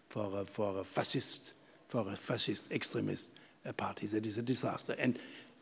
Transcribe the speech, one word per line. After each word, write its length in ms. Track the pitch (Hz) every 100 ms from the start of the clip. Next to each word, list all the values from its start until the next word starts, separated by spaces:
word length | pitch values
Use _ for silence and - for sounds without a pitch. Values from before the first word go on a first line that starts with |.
| -
for 320 | 123 104 98
a, 40 | 98
for 340 | - 104 95
a 40 |
fascist, 680 | 92 - 117 139 - - - - - - -
for 140 | 117 98
a 60 | 98
fascist 560 | - 120 - 101 -
extremist, 600 | - - 120 101 98 - - - - -
uh, 60 |
party. 360 | - - - 104
That 180 | 107 110
is 120 | 104
a 40 |
disaster. 540 | 120 127 - - - -
And 180 | 123 120 - - - -